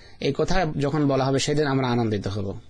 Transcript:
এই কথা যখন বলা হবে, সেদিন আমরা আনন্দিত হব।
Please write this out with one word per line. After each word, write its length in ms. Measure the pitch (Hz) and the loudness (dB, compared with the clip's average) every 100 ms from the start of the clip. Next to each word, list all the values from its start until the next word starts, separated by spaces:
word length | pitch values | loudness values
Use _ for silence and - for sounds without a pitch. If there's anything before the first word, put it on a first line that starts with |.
| - - | -20 -6
এই 140 | 139 139 | -4 0
কথা 280 | 151 185 165 147 | 2 2 0 0
যখন 280 | 143 156 143 | 0 2 2
বলা 180 | 135 131 | 2 2
হবে, 140 | 135 | 0
সেদিন 280 | 151 147 151 | 0 0 2
আমরা 200 | 135 127 | 0 0
আনন্দিত 400 | 120 113 104 101 | 0 0 0 -2
হব। 320 | 104 98 95 - | -6 -6 -8 -14